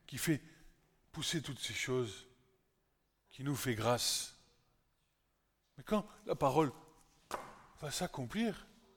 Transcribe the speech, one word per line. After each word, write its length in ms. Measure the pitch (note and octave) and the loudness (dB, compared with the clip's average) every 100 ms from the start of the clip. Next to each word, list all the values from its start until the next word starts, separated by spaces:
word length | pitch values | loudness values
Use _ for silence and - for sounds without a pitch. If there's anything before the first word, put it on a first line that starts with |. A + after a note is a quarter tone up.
| - | -12
qui 140 | C3 | -2
fait 240 | - D3 - - - - _ _ _ | 2 0 -2 -20 -20 -20 _ _ _
pousser 300 | - D3 E3+ | -6 -2 -2
toutes 180 | C3+ B2+ | -4 -6
ces 140 | - | -6
choses, 540 | G#2 - B2+ A#2 - - - _ _ _ _ _ _ _ _ _ | -4 0 0 0 -6 -18 -20 _ _ _ _ _ _ _ _ _
qui 120 | - | -8
nous 120 | C3+ C3+ | -4 0
fait 180 | C3 | 0
grâce. 640 | A2 A2 A#2+ - - - - _ _ _ _ _ _ _ _ _ _ _ _ _ - | 2 4 4 2 0 -4 -12 _ _ _ _ _ _ _ _ _ _ _ _ _ -16
Mais 80 | |
quand 220 | - G#3 - - - | 0 0 0 -6 -4
la 80 | - | 2
parole 360 | C#3 C3+ D3 - - - _ _ - - - - - - | 6 6 4 0 -14 -20 _ _ -10 -8 -10 -18 -20 -12
va 80 | D3 | -6
s'accomplir, 760 | - F3+ - A#2+ E3+ A3+ F3 - - - | -4 -4 -4 -4 0 0 0 -8 -20 -20